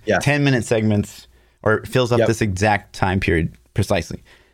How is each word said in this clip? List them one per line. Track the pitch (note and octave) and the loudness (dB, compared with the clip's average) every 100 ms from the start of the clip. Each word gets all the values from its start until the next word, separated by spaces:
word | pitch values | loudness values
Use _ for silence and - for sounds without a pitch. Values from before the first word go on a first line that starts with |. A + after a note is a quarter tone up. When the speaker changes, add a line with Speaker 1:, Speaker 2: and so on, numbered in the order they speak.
| - | -2
Speaker 1:
Yes. | F2+ | 0
Speaker 2:
ten | C#3 D3 | 0 2
minute | C#3+ B2 - | 2 0 0
segments, | A2+ A2 G#2 G2 - - _ _ _ | 0 2 0 -2 -10 -20 _ _ _
or | G#2 G#2+ | -2 -2
it | - | 0
fills | B2+ A#2 | -2 2
up | A#2+ | 2
Speaker 1:
Yep. | A2+ | 2
Speaker 2:
this | A2 | 0
exact | A2+ F#2 G#2+ G2+ - | -2 0 0 0 -4
time | - F#2+ F#2+ | -4 -2 0
period | - E2+ E2 - _ | 0 0 -2 -8 _
precisely. | - G2 F#2+ - - - - _ | -4 -2 -2 -4 -12 -18 -20 _